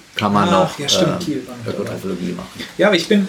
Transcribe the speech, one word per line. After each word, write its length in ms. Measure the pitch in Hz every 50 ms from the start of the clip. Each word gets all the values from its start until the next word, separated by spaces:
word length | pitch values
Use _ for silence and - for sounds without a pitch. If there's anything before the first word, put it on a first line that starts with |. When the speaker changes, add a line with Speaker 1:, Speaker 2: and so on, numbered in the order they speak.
| - - -
Speaker 1:
kann 180 | - 107 101
man 140 | 101 104 101
Speaker 2:
Ach, 60 | 185
Speaker 1:
noch, 260 | 190 190 185 - - -
Speaker 2:
ja, 100 | 143 -
stimmt, 340 | - 190 185 - 92 90
Speaker 1:
äh, 20 | -
Speaker 2:
Kiel 180 | - - 127 -
war 120 | - 120
noch 80 | - 113
dabei. 140 | - - -
Speaker 1:
Ökotrophologie 540 | 101 - - - - 95 92 85 90 90 87
machen. 100 | 90 - - - - - - - -
Speaker 2:
Ja, 80 | 175
aber 80 | 208 202
ich 140 | 165 - -
bin 180 | 214 202 190